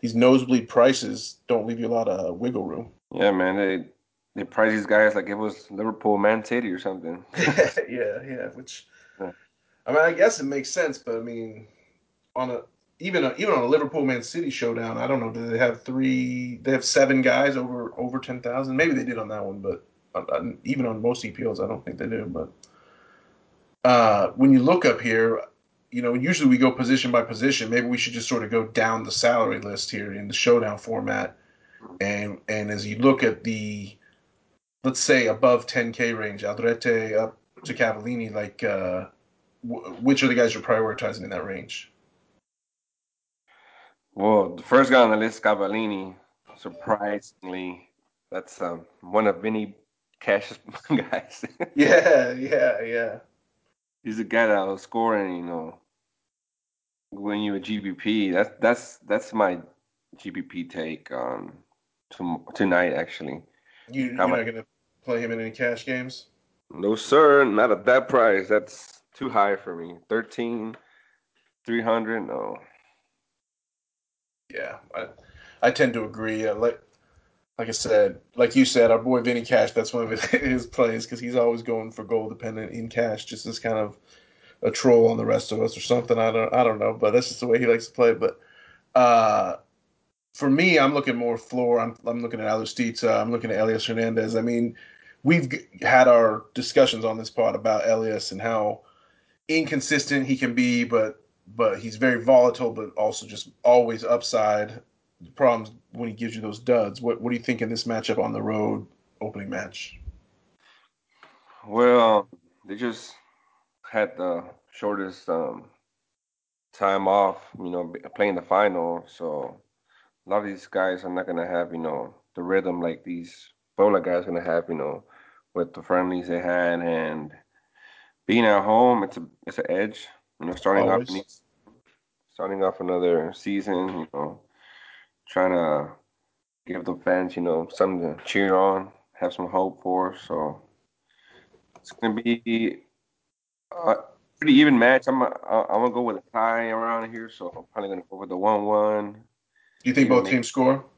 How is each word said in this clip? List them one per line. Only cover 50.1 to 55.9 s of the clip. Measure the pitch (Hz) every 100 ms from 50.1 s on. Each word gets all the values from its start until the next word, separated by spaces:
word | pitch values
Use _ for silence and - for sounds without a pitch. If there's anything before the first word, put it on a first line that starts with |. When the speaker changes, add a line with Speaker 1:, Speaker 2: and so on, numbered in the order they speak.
| _
Speaker 2:
Cash's | - 101 - - -
<laughs> | - -
guys. | 139 - - - - - _ 175
Speaker 1:
Yeah, | - 147 - 180 147 123
yeah, | 127 131 143 127 104
yeah. | 117 117 117 113 _ _ _ _ _ _ _ _
Speaker 2:
He's | 110 110
a |
guy | 107 113 113
that | 104 95
was | 95
scoring, | - 113 113 107 98 90
you |
know, | 87 85 80 82 _